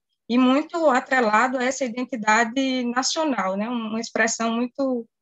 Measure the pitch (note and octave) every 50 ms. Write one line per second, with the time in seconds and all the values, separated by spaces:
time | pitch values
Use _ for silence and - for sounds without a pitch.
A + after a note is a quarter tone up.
0 | _ _ _ _ _ - A#3 B3+ B3+ B3+ C4 D4 D#4 - - E4+ E4 D4 A#3+ B3+
1 | B3+ - C4 B3+ A#3+ G#3 G#3+ A3 B3 C4 B3+ C4 B3 C4 C4+ - C4+ A#3+ A3 B3
2 | B3+ - C4+ A3 G#3+ G#3+ G#3+ A3+ A#3+ A3 A#3+ C4+ C4+ C4 B3+ B3+ A#3+ A#3+ A#3+ B3+
3 | C4 - - E4 D#4 D4+ A#3+ G3+ F#3+ F#3+ F#3+ G3+ G#3+ A#3+ B3 A#3 A3 G#3+ A3 A3+
4 | A#3 - - A3 A3 A3+ - - A3+ A3+ A3+ A#3 B3 A#3+ - - C#4 C4 B3+ A#3
5 | A3+ - _ _